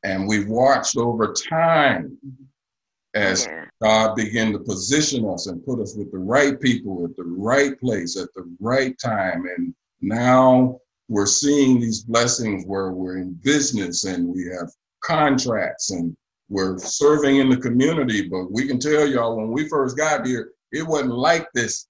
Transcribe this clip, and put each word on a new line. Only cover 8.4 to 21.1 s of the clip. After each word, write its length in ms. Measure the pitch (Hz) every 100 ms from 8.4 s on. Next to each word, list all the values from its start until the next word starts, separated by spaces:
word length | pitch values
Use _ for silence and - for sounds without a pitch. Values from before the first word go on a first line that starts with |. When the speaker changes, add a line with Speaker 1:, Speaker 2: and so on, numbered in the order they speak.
| 87 87
Speaker 1:
right 380 | 107 131 131 127
time. 480 | 123 107 92 87 90 90
And 180 | 87 - _ _
now 800 | 98 113 123 131 131 127 127 - _ _ _
we're 180 | 107 101
seeing 540 | - 143 147 135 123
these 220 | 117 104
blessings 640 | 107 117 120 123 113 95 90
where 260 | 98 95
we're 260 | 92 92 92
in 160 | 92
business 720 | 87 135 147 139 110 90 87
and 240 | 98 90 87
we 160 | 92 87
have 240 | 90 87 _ _ _
contracts 880 | - 156 147 131 127 107 90 - -
and 260 | 87 85 - _ _ _
we're 300 | 98 95 92
serving 580 | - - 147 151 143 139
in 120 | 131
the 80 | 127
community. 720 | 127 120 147 160 127 104 90
But 220 | 92 92
we 160 | 107 139
can 120 | 127
tell 280 | 147 151 147
y'all, 300 | 127 117 113
when 160 | 110
we 160 | 123 151
first 280 | 156 127 117
got 300 | 156 143 120
here, 240 | 120 - _ _
it 140 | 151 160
wasn't 280 | 151 127